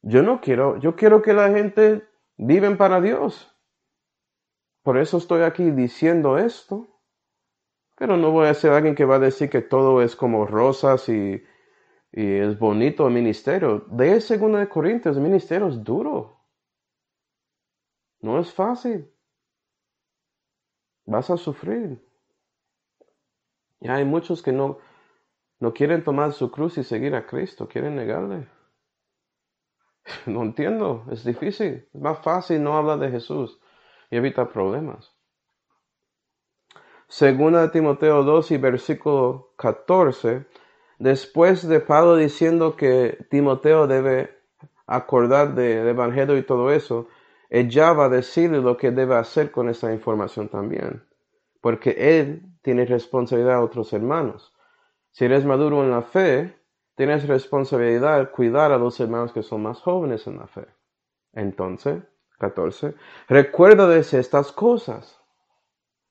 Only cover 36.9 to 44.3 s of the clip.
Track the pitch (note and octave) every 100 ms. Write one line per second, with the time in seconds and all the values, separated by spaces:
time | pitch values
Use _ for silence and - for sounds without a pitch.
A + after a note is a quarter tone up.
36.9 | _ _ - C#3+ C3+ D3+ E3+ D#3+ E3 D#3
37.9 | C#3+ D#3 D3 C#3 D#3 D#3+ D3+ C3 B2 -
38.9 | D#3 - C#3+ B2+ C3 _ _ A#2+ - -
39.9 | F#3 D#3+ A#2 A#2 B2+ C#3 _ _ _ _
40.9 | _ B2+ C3+ - D#3 E3+ F#3 E3+ D#3 D#3
41.9 | D3+ E3+ E3 D3+ - E3 E3 D#3+ D#3 C#3
42.9 | B2+ B2 - - C#3+ C#3+ C3 D3+ D#3 D3
43.9 | C3+ C3+ C3 -